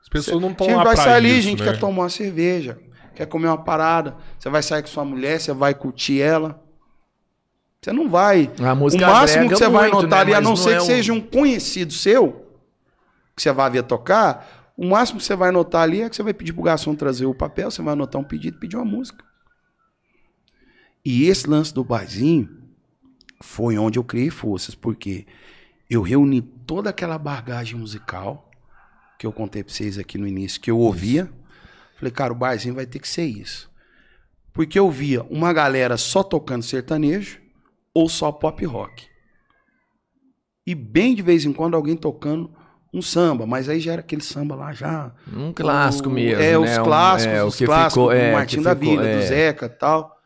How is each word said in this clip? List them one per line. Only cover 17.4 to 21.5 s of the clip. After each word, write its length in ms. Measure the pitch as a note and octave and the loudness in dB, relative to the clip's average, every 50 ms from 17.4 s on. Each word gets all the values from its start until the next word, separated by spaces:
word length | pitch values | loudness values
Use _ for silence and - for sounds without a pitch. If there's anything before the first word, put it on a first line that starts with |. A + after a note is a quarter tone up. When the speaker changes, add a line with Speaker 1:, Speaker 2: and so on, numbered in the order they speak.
| D3 D3 - - G3 A3+ | -6 -6 -4 -6 -6 -6
Speaker 2:
você 100 | - - | -8 -6
vai 120 | D#3+ D3+ D3 | -6 -4 -4
anotar 280 | C#3+ C#3 C3+ - C#3 | -4 -4 -6 -6 -8
um 20 | C#3 | -8
pedido 320 | C#3+ D#3 D3+ D3+ E3 E3 | -8 -10 -10 -10 -10 -12
e 20 | - | -10
pedir 160 | - E3+ F#3+ | -14 -10 -10
uma 100 | A#3+ B3 | -8 -6
música. 380 | G#3 G3+ A#3 C4 - - - _ _ _ _ _ _ _ _ _ _ _ _ _ _ _ _ _ _ _ _ _ _ _ _ _ _ _ _ _ _ _ _ _ _ _ _ _ | -6 -6 -6 -8 -10 -16 -20 _ _ _ _ _ _ _ _ _ _ _ _ _ _ _ _ _ _ _ _ _ _ _ _ _ _ _ _ _ _ _ _ _ _ _ _ _
E 200 | C#3 B2 A#2+ D3 | -2 2 2 4
esse 220 | F3 F#3+ - - | 4 2 2 0
lance 240 | D3+ | 0